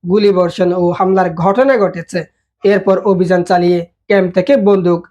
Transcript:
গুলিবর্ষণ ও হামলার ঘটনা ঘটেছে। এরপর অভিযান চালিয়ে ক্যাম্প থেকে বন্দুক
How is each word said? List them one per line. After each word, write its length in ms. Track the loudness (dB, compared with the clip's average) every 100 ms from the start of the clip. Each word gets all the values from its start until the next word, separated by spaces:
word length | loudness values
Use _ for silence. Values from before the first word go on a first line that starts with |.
| 0
গুলিবর্ষণ 640 | 0 2 2 -2 0 -2
ও 100 | 0 -2
হামলার 380 | 0 0 0 0 -2
ঘটনা 380 | -2 0 0 2
ঘটেছে। 420 | -2 -4 -10 -10 -10 _ _ _
এরপর 320 | 0 0 0 0 0
অভিযান 360 | 0 0 0
চালিয়ে 360 | 0 0 2 0 -4 _ _
ক্যাম্প 240 | 0 0
থেকে 200 | -2 0 2
বন্দুক 420 | 2 2 0 -2 -6